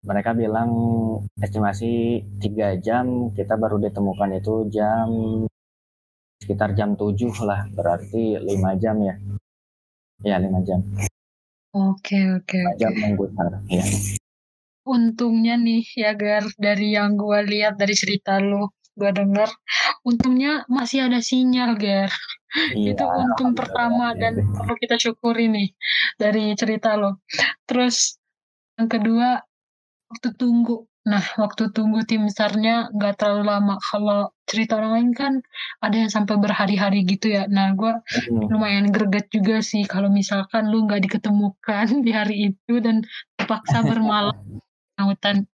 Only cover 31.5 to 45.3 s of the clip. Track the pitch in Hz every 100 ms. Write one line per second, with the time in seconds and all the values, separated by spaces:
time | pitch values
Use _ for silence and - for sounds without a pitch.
31.5 | - 220 220 220 220 226 220 208 202 208
32.5 | 214 220 233 233 208 202 202 208 202 208
33.5 | 202 202 196 - 208 208 202 202 _ -
34.5 | 214 226 220 220 226 240 240 277 269 -
35.5 | - - - 214 220 220 214 202 208 202
36.5 | 196 202 202 202 202 180 196 220 202 196
37.5 | 196 190 196 226 226 - 240 - 233 214
38.5 | 220 214 202 202 202 208 208 202 220 196
39.5 | 220 214 208 202 190 202 202 196 202 190
40.5 | 226 214 226 214 202 190 208 214 208 202
41.5 | - - 208 220 285 233 220 208 208 202
42.5 | 190 - 240 226 220 214 - - - 190
43.5 | 220 - 233 226 233 214 208 208 - -
44.5 | - _ _ _ - 196 196 202